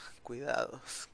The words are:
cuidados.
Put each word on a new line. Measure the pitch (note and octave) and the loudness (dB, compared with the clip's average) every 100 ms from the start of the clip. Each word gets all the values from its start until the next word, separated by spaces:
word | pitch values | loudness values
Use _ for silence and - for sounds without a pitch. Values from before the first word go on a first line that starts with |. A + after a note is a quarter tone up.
| - - | -10 -10
cuidados. | - A#2+ C#3 A#2+ - C3+ - - - | -6 -4 4 4 4 0 -6 -6 -6